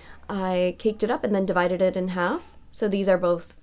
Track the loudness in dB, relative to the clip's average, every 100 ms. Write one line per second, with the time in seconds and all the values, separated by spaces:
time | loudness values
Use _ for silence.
0 | -20 -20 -8 -4 0 2 0 0 -2 0
1 | -2 0 0 0 2 2 2 2 0 0
2 | -4 0 0 -2 -8 -20 -14 -4 -2 0
3 | 2 2 2 0 -4 -20